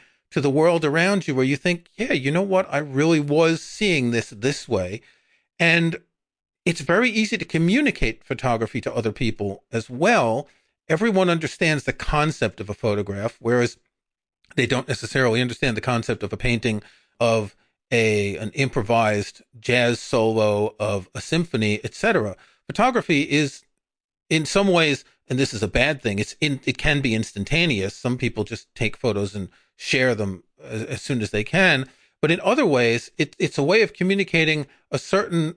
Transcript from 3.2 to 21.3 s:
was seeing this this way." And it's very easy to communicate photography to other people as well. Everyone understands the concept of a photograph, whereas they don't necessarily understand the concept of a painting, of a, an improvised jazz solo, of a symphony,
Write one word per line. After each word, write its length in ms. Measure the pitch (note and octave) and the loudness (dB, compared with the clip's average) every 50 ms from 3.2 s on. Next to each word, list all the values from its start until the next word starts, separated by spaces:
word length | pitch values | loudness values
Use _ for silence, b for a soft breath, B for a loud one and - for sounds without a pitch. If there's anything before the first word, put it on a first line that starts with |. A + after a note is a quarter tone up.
was 420 | D3 C#3+ D3 D#3+ E3 E3 E3 D#3 - | 2 2 2 4 4 4 2 0 -4
seeing 480 | - - - G#3+ G3 E3+ C#3+ B2 A#2+ | -10 -6 -2 0 2 2 2 2 2
this 180 | A#2 A#2 A2 - | 0 0 -2 -4
this 380 | - G2+ G#2+ C#3 C#3+ - - - | -8 -4 -2 -2 -2 -2 -4 -2
way." 340 | A#2 F#2+ F#2 F2+ G2+ A#2 b b b b b b b b b b _ - | -2 -2 -2 -4 -6 -10 b b b b b b b b b b _ 0
And 400 | E3+ E3+ E3 E3+ E3+ E3 E3 - - _ _ _ _ _ _ _ _ _ _ _ _ | 2 2 4 4 2 2 0 -4 -10 _ _ _ _ _ _ _ _ _ _ _ _
it's 160 | F3+ D#3+ - | -4 -4 -2
very 280 | C#3 - E3+ G#3 B3 B3 | 0 2 2 4 4 2
easy 280 | G3+ A3 A3 G#3 A#3+ F#3 | 2 0 0 0 -2 -4
to 80 | E3 | -4
communicate 800 | - - D#3+ E3 F3 G3+ C#4 D4+ B3+ - - - A2+ A2 - _ | -4 0 2 2 4 4 4 2 0 0 0 -2 -2 -2 -6 _
photography 580 | _ C3 - - B2+ A#2 A2 A2+ - - A#2+ | _ -8 -4 0 0 0 0 -2 -2 -4 -6
to 120 | - - - | -6 -4 -4
other 180 | B2 G#2+ A2+ | -2 -2 -2
people 520 | G#2 - A2+ A2 G#2+ - G2+ G2 G2 - - _ | -2 -2 -2 -2 -2 -2 -4 -6 -6 -8 -12 _
as 180 | - A2+ - - | -6 -6 -6 -6
well. 580 | B2 B2 E3 A3 A#3+ F#3+ C3 A2+ A2 C3 D3+ b b b b b b b _ - | -4 0 2 2 4 4 2 2 0 -2 -4 b b b b b b b _ -2
Everyone 420 | D#3+ D#3 A3 A#3 G3 F#3+ F#3 F3+ | -2 0 2 2 2 2 2 2
understands 540 | E3+ E3 D#3+ C#3+ - - F#3 D#3+ D#3 C#3 - | 2 0 -2 -6 -4 0 0 2 2 0 -2
the 100 | - - | -4 -6
concept 640 | - - - D#3 D3 D3+ D#3+ D3 - B2 G#2 - - | -4 -2 0 0 2 0 0 0 -2 -2 -4 -4 -6
of 100 | G#2 F#2+ | -10 -10
a 60 | G2+ | -8
photograph, 640 | - - A2+ G#2 G#2 G2+ G2 G2 G2 G#2 A#2 - _ | -4 -2 -2 -2 -2 -2 -4 -6 -6 -6 -6 -8 _
whereas 380 | - A2+ B2 B2 A#2+ A#2 - - _ _ _ _ _ _ _ _ _ _ _ _ _ _ - | -2 0 2 2 2 0 -2 -8 _ _ _ _ _ _ _ _ _ _ _ _ _ _ -2
they 100 | - B2 | -2 0
don't 220 | G#2+ B2+ B2 C#3+ - | 0 0 -2 -2 -4
necessarily 540 | C#3 - - - - C#3 C3 A#2+ A2 B2 | -6 -6 -6 -4 0 2 2 4 4 2
understand 360 | B2+ B2 A#2+ - D3+ C3 A2 - | 0 -2 -2 -2 -2 -2 -2 -2
the 40 | |
concept 420 | - C3 B2 A#2 A2+ - A2+ - G#2+ | -2 -2 -2 -2 0 -2 -4 -4 -4
of 100 | F#2+ - | -6 -6
a 40 | G2 | -2
painting, 440 | - B2 A#2+ A2+ - A#2+ G#2+ G#2 b b b b b b b _ | 0 0 0 0 0 -2 -2 -2 b b b b b b b _
of 360 | A#2+ A#2 A2+ A2+ G#2 F#2+ - _ _ _ _ _ _ _ | 0 2 2 2 0 -4 -10 _ _ _ _ _ _ _
a, 460 | B2+ A#2 A2+ A2 G#2+ G#2 G2+ G2+ G2 D2+ | 0 2 2 2 2 2 0 0 -2 -6
an 140 | A2 G#2+ | -8 -8
improvised 920 | - - C#3 B2 - C#3 G#2 G2 A#2 A#2 A2+ G#2+ G#2 G#2 G2+ - - - - _ _ A#2 | -4 -2 -2 -2 -2 -2 0 2 2 2 4 2 2 0 -2 -4 -10 -18 -20 _ _ -8
jazz 400 | - - A#2+ B2 A#2+ A#2+ A#2 - | -2 0 2 2 2 2 0 -2
solo, 760 | - - - A#2+ A2 A2+ A2 A2 G#2+ G#2+ G#2 G#2 G#2 A2 - - | -4 -2 0 2 2 2 2 2 2 2 2 2 0 -2 -2 -4
of 280 | G#2+ G#2+ G#2+ G2 F#2 - _ | -4 -2 -2 -4 -6 -8 _
a 80 | G#2 | -14
symphony, 580 | - - | -6 -2